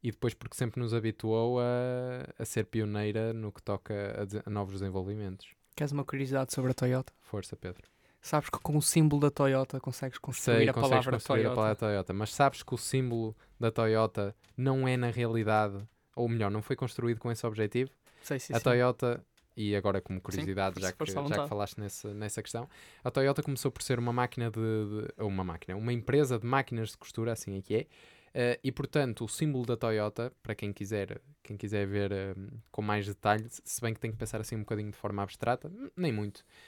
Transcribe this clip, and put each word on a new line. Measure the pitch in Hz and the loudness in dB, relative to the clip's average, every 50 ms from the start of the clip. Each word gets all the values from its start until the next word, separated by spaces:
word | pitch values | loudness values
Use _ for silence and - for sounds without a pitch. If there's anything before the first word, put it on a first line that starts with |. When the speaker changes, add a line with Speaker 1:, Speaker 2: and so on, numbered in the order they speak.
| - 123 | -2 -4
Speaker 1:
E | |
depois | 107 _ - 120 - | -4 _ -2 -2 -2
porque | _ - 110 - | _ -14 -12 -4
sempre | - 127 117 - - | -4 -4 -2 -2 -4
nos | 120 113 113 | -2 0 0
habituou | 117 107 113 107 _ - 110 110 113 113 120 123 123 | 0 0 0 -2 _ 0 0 2 2 2 2 2 2
a, | 120 120 123 123 123 127 123 123 127 127 127 123 131 - - _ | 2 2 2 0 0 0 -2 -2 -4 -4 -6 -8 -10 -12 -8 _
a | 113 | -8
ser | - - 113 107 | -4 -2 -2 -2
pioneira | - - 113 107 104 104 104 104 107 104 110 110 113 113 | 0 0 0 0 0 0 0 0 0 0 0 0 0 -2
no | 113 110 104 | -4 -6 -8
que | 98 - | -8 -10
toca | - - 104 98 _ - 107 101 101 101 113 107 | -6 -4 -4 -4 _ -6 -6 -4 -4 -4 -4 -4
a | 104 | -4
de-, | 98 101 107 - | -4 -4 -6 -6
a | - | -4
novos | 107 104 101 95 98 98 | -2 -2 -2 -4 -4 -4
desenvolvimentos. | 98 98 92 95 92 98 104 107 104 98 92 95 - - - _ _ _ _ | -4 -2 -2 -2 -4 -4 -4 -6 -6 -6 -8 -10 -14 -20 -20 _ _ _ _
Speaker 2:
Queres | - 151 143 | -4 -4 -2
uma | 143 143 139 | -2 -4 -4
curiosidade | - - 135 139 127 135 135 131 131 - | -4 -4 -4 -2 0 0 0 0 0 -2
sobre | - 131 131 | 0 0 0
a | 127 | 2
Toyota? | - - 127 127 127 131 - _ _ | 2 2 2 2 2 0 -4 _ _
Speaker 1:
Força, | _ - - 104 95 - - | _ -8 -8 -8 -8 -8 -12
Pedro. | - - 92 90 - - _ _ _ _ _ _ _ | -10 -10 -10 -10 -10 -16 _ _ _ _ _ _ _
Speaker 2:
Sabes | _ - - 151 147 - | _ 0 0 0 0 0
que | - - | -6 -4
com | - - 147 151 | -2 2 2 4
o | |
símbolo | 147 - - 170 156 151 143 147 | 4 4 6 8 8 8 8 6
da | 143 147 | 4 4
Toyota | 143 - 143 139 135 131 135 - - 135 | 4 4 4 4 4 4 0 0 -4 -6
consegues | - - 123 - - 131 - - | -6 -6 -6 -4 -6 -6 -6 -8
construir | - - 131 - - - 117 113 | -8 -8 -6 -2 4 6 6 8
Speaker 1:
Sei, | 113 113 | 8 6
Speaker 2:
a | - | 6
Speaker 1:
consegues | 120 - 135 | 4 4 6
Speaker 2:
palavra | 131 127 123 131 | 6 6 6 4
Speaker 1:
construir | 127 117 - - 139 120 | 0 -2 0 2 2 4
a | 110 | 4
Speaker 2:
Toyota? | 113 127 | 4 4
Speaker 1:
palavra | 123 110 107 107 | 4 4 2 2
Toyota, | - - 107 104 98 92 - 95 | 2 2 2 2 0 0 0 -2
mas | 98 107 104 - | -2 -2 -4 2
sabes | - 143 135 - - - | 4 4 4 4 0 -8
que | - - | -6 -6
o | 120 | -6
símbolo | - - - 131 131 127 120 117 113 110 110 _ - _ - _ | -4 0 0 0 0 0 0 -2 -2 -4 -6 _ -18 _ -8 _
da | 117 113 | 0 0
Toyota | 113 - 113 110 110 110 110 110 - - 101 98 104 _ _ - _ | 2 4 4 4 6 4 4 2 2 -2 -4 -4 -4 _ _ -16 _
não | - 127 135 135 135 131 131 | -2 0 2 2 2 2 2
é | 127 123 | 2 2
na | 123 120 | 0 0
realidade, | 117 123 120 113 113 117 110 107 107 107 107 104 98 98 107 - _ _ _ _ _ | 0 0 0 0 2 2 2 4 4 4 4 2 0 -6 -10 -12 _ _ _ _ _
ou | - 123 117 | -2 0 0
melhor, | 113 113 107 101 | 2 2 2 0
não | 101 107 | 0 -2
foi | 107 - 139 | -2 -2 -4
construído | - 131 120 - - 120 120 117 113 | -2 -2 -6 -4 -2 0 0 0 0
com | - 120 | -2 -4
esse | 117 110 - | -4 -2 -2
objetivo? | 117 107 107 110 104 - 120 127 135 _ _ _ - _ - - | -4 0 0 -2 0 2 0 -2 -2 _ _ _ -20 _ -20 -8
Speaker 2:
Sei, | - 147 131 | -6 -6 -6
sim, | - - - | -4 -2 -2
Speaker 1:
A | 117 | 2
Speaker 2:
sim. | - | 4
Speaker 1:
Toyota, | - 123 123 123 123 120 - - 123 120 - - _ _ _ _ _ _ | 4 6 6 6 4 4 2 0 0 0 -2 -6 _ _ _ _ _ _
e | - 110 104 101 | -4 0 2 2
agora | 101 95 104 95 98 | 2 2 2 0 0
como | - - 95 92 | -2 -2 -8 -6
Speaker 2:
Sim, | - | -6
Speaker 1:
curiosidade, | - 92 92 76 87 95 95 98 95 92 95 | -4 -4 -4 -2 -2 0 0 0 0 0 0
já | 95 92 | -2 -2
Speaker 2:
se | 87 | -2
Speaker 1:
que, | - | -2
Speaker 2:
fosse | 156 - | -6 -4
à | 95 | -2
Speaker 1:
já | 143 143 | -2 -2
que | 143 | 0
Speaker 2:
vontade. | 107 104 143 147 | 0 0 0 -2
Speaker 1:
falaste | 107 101 101 98 - - | -2 -2 -4 -4 -4 -8
nessa, | 107 101 - - - 107 101 | -8 -8 -8 -10 -10 -10 -8
nessa | 104 107 104 - - | -6 -6 -6 -6 -6
questão, | 131 - - 117 120 - - - - - - - _ | -8 -6 -8 -8 -8 -8 -14 -20 -20 -20 -20 -8 _
a | 127 | -2
Toyota | - 143 135 139 139 - 147 | 2 2 4 4 2 0 -2
começou | - 139 127 - 135 | -4 -4 -2 -2 -4
por | - - - | -4 -4 -2
ser | - 135 120 | -2 0 0
uma | 120 120 | 0 0
máquina | 120 123 123 120 - - 117 117 | 0 0 0 0 -2 -4 -4 -2
de, | 110 110 | -2 -2
de, | 113 110 110 110 107 101 104 107 107 - - - 104 | 0 0 0 0 -2 -2 -4 -6 -6 -8 -8 -6 -4
uma | 104 98 95 92 | -2 -2 -2 -2
máquina, | 90 85 82 - - 92 98 | -2 -4 -8 -8 -8 -6 -4
uma | 110 117 120 | -2 -2 -2
empresa | 120 113 - 123 143 151 127 127 113 | -2 0 2 4 4 4 4 2 -2
de | 104 | 0
máquinas | 120 131 139 135 - 127 113 113 107 | 2 2 2 2 0 -2 -4 -4 -4
de | - - | -6 -14
costura, | - - - - 113 117 117 | -18 -12 -6 -2 -2 -2 -2
assim | 110 - - 98 98 | -4 -4 -6 -6 -8
é | |
que | 95 - 104 | -4 0 0
é, | 110 139 _ - - - - - - _ _ _ | 0 0 _ -12 -20 -20 -20 -20 -20 _ _ _
eh, | - 123 120 120 - _ | 0 2 2 2 0 _
e | 135 | -4
portanto | 127 - 143 - - 156 143 127 110 - 120 | -4 -2 -6 0 2 2 2 2 0 -4 -6
o | 107 | -6
símbolo | - - 160 156 143 127 120 | -2 0 0 0 2 0 0
da | 117 123 110 | 0 -2 0
Toyota, | - 117 110 107 104 107 - - 117 127 - _ _ | 2 0 2 2 0 0 -2 -4 -6 -6 -6 _ _
para | - 107 | -8 -6
quem | - - 101 101 | -4 -4 -6 -4
quiser, | - 104 98 110 104 98 95 98 - _ 139 147 _ _ | -6 -4 -2 -2 -2 -2 -4 -6 -12 _ -20 -20 _ _
quem | - 107 | -12 -10
quiser | 101 - 104 104 104 101 98 | -8 -6 -2 0 0 0 0
ver, | 98 101 101 98 | 0 0 0 0
eh, | 101 98 95 98 95 98 98 101 - 113 - _ | 0 -2 -4 -4 -6 -8 -10 -12 -12 -16 -16 _
com | - - | -6 -4
mais | 107 104 104 107 101 101 | -2 0 0 0 0 -2
detalhe, | 101 _ - 107 104 110 107 117 | -6 _ 4 4 4 4 2 -6
se | - - _ - - - | -12 -16 _ -8 -8 -2
bem | - 117 110 | -2 -2 -2
que | - | -2
tem | - 113 | -4 -6
que | 110 107 | -4 -4
pensar | 120 110 - 110 | -6 -6 -4 -6
assim | 107 - - | -6 -4 -6
um | 110 | -6
bocadinho | 104 - 113 104 104 104 | -4 -4 -4 -4 -4 -6
de | 101 - | -8 -6
forma | - 104 101 101 101 | -6 -4 -2 -2 -2
abstrata, | 95 - - - 117 120 127 - 151 | -4 -4 -4 -2 -2 -2 -2 -4 -12
n-, | 180 220 269 277 _ | -12 -12 -14 -14 _
nem | - 180 160 | -2 0 0
muito. | 117 104 104 104 101 - - _ _ - - | 0 0 -2 -4 -6 -10 -20 _ _ -20 -20